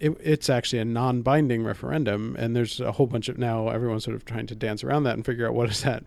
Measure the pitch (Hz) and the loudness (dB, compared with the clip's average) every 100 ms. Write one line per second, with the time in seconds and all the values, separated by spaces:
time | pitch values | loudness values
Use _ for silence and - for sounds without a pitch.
0 | 151 156 156 151 - 123 - 123 113 117 | -2 0 2 2 4 2 2 0 0 0
1 | 127 123 120 151 143 117 110 - 123 156 | 2 2 4 4 4 2 0 -4 -2 0
2 | 117 104 113 127 117 120 113 - 120 104 | 0 0 -2 -2 0 0 0 -2 -4 2
3 | 127 117 110 - 120 113 113 113 120 107 | 2 2 -4 -2 -2 0 0 0 -2 -2
4 | 120 113 - 117 113 110 110 107 127 147 | -4 -8 -6 -6 -6 -4 -4 -4 0 2
5 | 135 117 113 120 117 117 117 101 139 117 | 2 0 -2 -2 0 0 0 0 0 -2